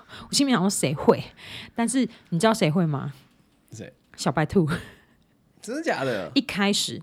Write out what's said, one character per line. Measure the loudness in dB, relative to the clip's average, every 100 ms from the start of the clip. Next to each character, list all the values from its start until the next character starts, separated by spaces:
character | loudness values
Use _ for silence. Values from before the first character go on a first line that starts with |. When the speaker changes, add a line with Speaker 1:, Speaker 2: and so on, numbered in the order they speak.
| -20 -20 -4
Speaker 1:
我 |
心 | 0 2
里 |
想 | 4
说 | 2
，“谁 | 0 -2
会？” | 2 4 4 0 -16 -18 -16 -10
但 | -4 0
是 | 0 -2 -4 _
你 | 2
知 | 2
道 |
谁 | 4 2
会 | 2 0
吗？ | -2 -6 -12 _ _ _ _ _
Speaker 2:
谁？ | -16 -16 -18 _ -6
Speaker 1:
小 | -2
白 | 0 0
兔。 | 2 2 -2 -8 -20 _ _ _ _ _ _
Speaker 2:
真 | -10 -4
的 |
假 | -2 -2 -2
的？ | -2 -2 -2
Speaker 1:
一 |
开 | -2 0 0
始， | 0 -2 -8